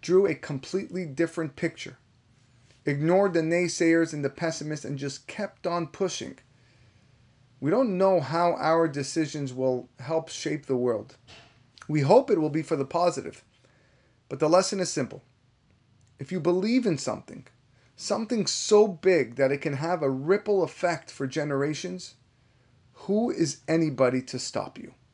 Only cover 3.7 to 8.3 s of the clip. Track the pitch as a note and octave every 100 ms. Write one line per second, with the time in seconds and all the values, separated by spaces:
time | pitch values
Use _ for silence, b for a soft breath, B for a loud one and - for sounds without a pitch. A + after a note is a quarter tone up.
3.7 | - E3 E3 D#3+ D3+ C#3 - E3 D#3 D3+
4.7 | D3+ - C#3 C#3 C#3 - - G#3 - F3+
5.7 | F3 D#3+ - F#3+ - - - _ b b
6.7 | b b b b b b b _ _ C#3
7.7 | G#3 C4 F3+ F#3+ F#3 C3